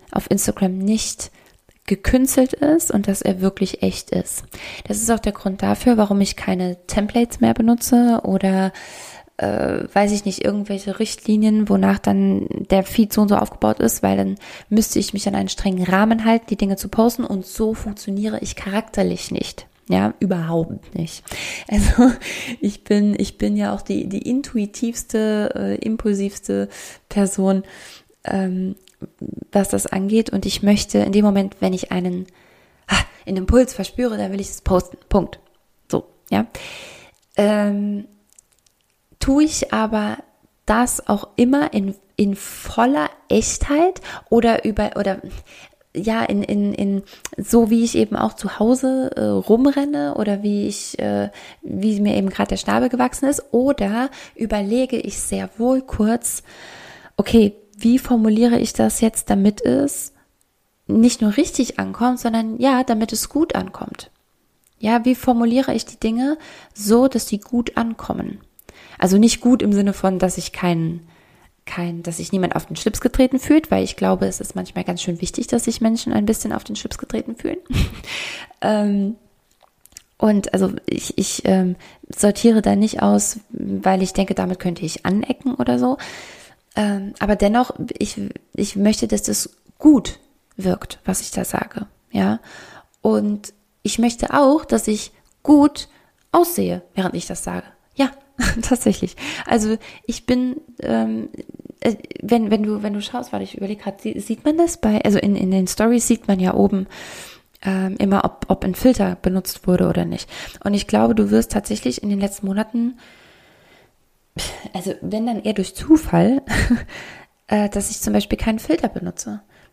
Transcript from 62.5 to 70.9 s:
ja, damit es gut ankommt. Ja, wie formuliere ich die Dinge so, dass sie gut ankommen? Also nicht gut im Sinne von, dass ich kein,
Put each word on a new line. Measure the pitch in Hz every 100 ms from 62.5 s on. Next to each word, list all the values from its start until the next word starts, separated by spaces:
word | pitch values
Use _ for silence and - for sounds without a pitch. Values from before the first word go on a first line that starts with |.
| 226
ja, | 262 254
damit | 262 220 214
es | 220 -
gut | 285 330
ankommt. | - 185 - - - - _ _ _ _ _ _ -
Ja, | 214 233 240
wie |
formuliere | 247 - 233 233 247 269
ich | 226 -
die | -
Dinge | 226 226 269 311 - - -
so, | - 208 233 262
dass | 233 -
sie | 202
gut | - 240 233 -
ankommen? | 226 226 - - - 202 - _ - - - -
Also | 185 196
nicht | 226 -
gut | 240 247
im | 208
Sinne | 202 202
von, | 190 190 185
dass | 180 180
ich | -
kein, | - 180 165 165